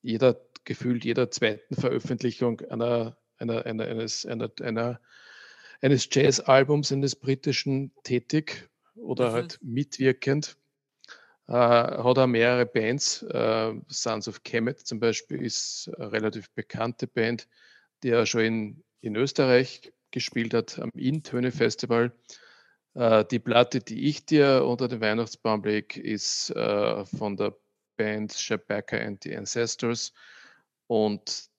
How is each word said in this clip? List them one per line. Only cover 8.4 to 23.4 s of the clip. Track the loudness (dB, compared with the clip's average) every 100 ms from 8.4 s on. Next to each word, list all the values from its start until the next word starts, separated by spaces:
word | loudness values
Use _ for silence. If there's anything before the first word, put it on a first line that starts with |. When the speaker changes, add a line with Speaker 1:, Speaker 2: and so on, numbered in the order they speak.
| -2 -12 -16 _ _ -16
Speaker 1:
oder | -8 -2 0
Speaker 2:
Mhm. |
Speaker 1:
halt | 0 -4 -10
mitwirkend. | -6 -4 -4 0 0 2 0 -2 -2 -14 _ _ _ _ -20 -20 _ _ -2
Äh, |
hat | 2 6 6 4 0 2 4
auch | 4
mehrere | 4 4 4 2
Bands. | 0 0 0 -2 -4
Äh, | -6 -2 0 0 -2 -6 -10
Sons | -6 -4 -4 -6
of | -10
Kemet | -4 -2 -2 -4 -10
zum | 0
Beispiel | 0 0 -6 -6
ist | -4 -4 -6 -8 -12 -12
eine | -4
relativ | -2 -2 -4 -12
bekannte | -12 -10 -6 -6 -4 -6
Band, | 0 0 -2 -8 _ _ _ _ _
die | 0
er | 2 2
schon | 2
in, | 2 0 -4 -10 _ _
in | -6 -2
Österreich | -2 2 6 6 4 -6 -20 _ _
gespielt | -8 -4 -4 0
hat, | 0 -2 -8
am | -10
In-Töne-Festival. | -4 -2 -2 -4 -4 -2 2 0 0 0 2 2 -2 _ -20 -20 -20 _ _ _
Äh, | 0 4 6
die | 4
Platte, | -2